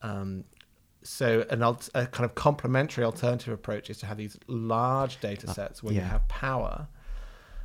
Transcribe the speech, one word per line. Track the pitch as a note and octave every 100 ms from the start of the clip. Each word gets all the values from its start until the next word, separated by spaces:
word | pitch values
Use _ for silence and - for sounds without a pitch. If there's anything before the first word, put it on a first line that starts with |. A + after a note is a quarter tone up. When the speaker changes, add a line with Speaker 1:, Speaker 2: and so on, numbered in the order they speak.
Speaker 1:
Um, | A2 G2 G2 F#2+ - _ - _ _ _
so | - - B2+ A2+ A2
an | A#2
alt-, | A#2 A#2+ - C3
a | B2
kind | - A#2+
of | -
complementary | D3 C#3+ B2 C3 D3+ -
alternative | A#2 - A#2+ A#2+ -
approach | A2 - G#2 -
is | A2
to | G2+
have | G#2+
these | G#2 - -
large | B2 A2+ A2+ B2+ C3 C3+ -
data | G#2 G2+ -
Speaker 2:
Uh, |
Speaker 1:
sets | F2+ G2 -
where | A2
you | G#2
Speaker 2:
yeah. | F#2
Speaker 1:
have | - -
power, | - C3+ C3 - - D3+ - - - - - - -